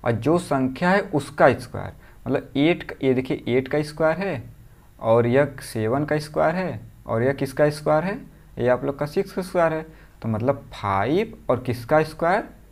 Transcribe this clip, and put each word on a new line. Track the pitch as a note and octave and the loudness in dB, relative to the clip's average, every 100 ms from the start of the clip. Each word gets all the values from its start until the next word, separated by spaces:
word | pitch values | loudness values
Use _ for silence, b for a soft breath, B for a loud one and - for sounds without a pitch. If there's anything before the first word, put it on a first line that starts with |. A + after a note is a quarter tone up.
और | - | 0
जो | A#2 C#3+ F3 | 0 2 2
संख्या | F3 C3+ C3 C3 F3 | 2 0 0 0 2
है | G3+ | 2
उसका | G3 D3 - - D#3 | 2 -2 -4 4 6
स्क्वायर, | A2+ - G2 F#2+ - b b - | 6 -4 -10 -10 -14 b b -4
मतलब | C3+ - C3+ | -4 -2 0
एट | D3 F3 | 2 2
का, | - - | -4 -2
ये | C3+ | 0
देखिए | C3 B2+ D3 - | 0 0 -4 0
एट | B2 C3 | 0 0
का | D3+ | -4
स्क्वायर | D3+ - D#3+ D#3+ | -4 -2 -2 0
है | G3 C#3 - - b b b - | -4 -6 -10 -20 b b b -6
और | A2+ A2+ A#2 | 2 4 4
यह | B2+ D3 - | 4 2 -2
सेवन | - A2+ A2 C3+ D3 | -10 -4 -2 -2 0
का | D3+ | -2
स्क्वायर | D3+ D#3+ D#3 F3 | -2 0 0 0
है | F3+ A2+ - - - | -4 -8 -14 -18 -6
और | A2+ | 0
यह | B2+ | 0
किसका | C#3 C3+ - D3+ | 0 -4 2 2
स्क्वायर | D3+ - D3+ | 2 0 0
है? | F3 G#3 - b b - | 0 -6 -10 b b -2
ये | A#2+ | 2
आप | B2 C#3 | 2 0
लोग | C#3 | -4
का | D3 | -2
सिक्स | F3 G3 | -2 -2
का | - | -6
स्क्वायर | F3+ F3+ E3 | -2 2 2
है। | D#3 D#3+ B B B | 0 -8 B B B
तो | A2+ | -4
मतलब | G#2+ B2 C#3 - | 0 0 -2 -6
फ़ाइव | - G2+ G2 G#2+ F3 A3+ - - | -6 0 2 2 0 -2 -8 -2
और | B2+ | -2
किसका | A#2+ A#2 - D#3 | 0 -6 2 2
स्क्वायर? | D#3 - E3+ G3+ D#4 - - | 2 -2 0 0 -2 -16 -20